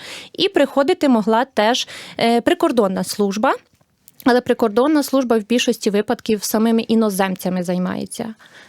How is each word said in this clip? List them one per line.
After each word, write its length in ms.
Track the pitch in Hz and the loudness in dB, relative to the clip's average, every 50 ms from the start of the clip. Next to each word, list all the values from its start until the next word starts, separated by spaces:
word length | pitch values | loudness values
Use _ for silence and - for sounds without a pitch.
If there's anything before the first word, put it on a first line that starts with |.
| - - - - - - - | -8 -16 -16 -18 -18 -16 -6
і 160 | - 330 392 | -4 -4 0
приходити 600 | - 339 277 262 - 269 277 277 370 359 - 285 | 2 2 2 2 2 0 2 2 2 2 2 4
могла 360 | 247 220 196 220 220 226 269 | 4 4 2 2 2 2 0
теж, 440 | - _ - 208 220 247 - - - - - - - - - | 0 _ 0 2 2 2 0 -2 -6 -12 -16 -16 -14 -4 -2
е, 220 | - 233 233 233 | 0 2 2 2
прикордонна 640 | 226 - 349 349 349 330 262 233 208 190 185 190 190 | 2 0 0 0 0 0 2 2 2 2 0 -2 -4
служба. 500 | - - - 208 196 190 208 226 277 427 508 - _ _ _ _ _ _ _ _ - _ _ - | -4 -2 -2 -2 -2 0 0 0 0 0 -2 -6 _ _ _ _ _ _ _ _ -20 _ _ 0
Але 160 | 262 240 247 | 2 2 2
прикордонна 600 | 240 - 240 - 240 220 202 233 254 302 320 294 277 | 2 0 0 0 0 0 2 2 2 2 2 2 0
служба 360 | - - 269 262 233 240 226 | 0 0 0 0 2 0 0
в 80 | 202 | 0
більшості 440 | - 233 247 - 247 226 - - 220 | 0 0 0 0 0 -2 -2 -2 -2
випадків 520 | 196 202 214 - 240 226 - - 220 202 - | 0 0 -2 -2 -4 -4 -2 -4 -4 -4 -2
самими 380 | - - 214 220 233 226 226 220 | -4 -2 0 0 2 0 0 0
іноземцями 800 | - 226 226 220 214 190 185 196 190 185 - - 185 180 185 175 | 0 0 2 2 0 0 0 -2 -2 -2 -4 -4 -4 -4 -4 -4
займається. 720 | 175 180 180 185 180 - - 202 - - - - 226 220 - - - - - - | -2 -2 -2 -2 -4 -4 -6 -8 -10 -10 -10 -10 -10 -12 -14 -20 -20 -20 -20 -20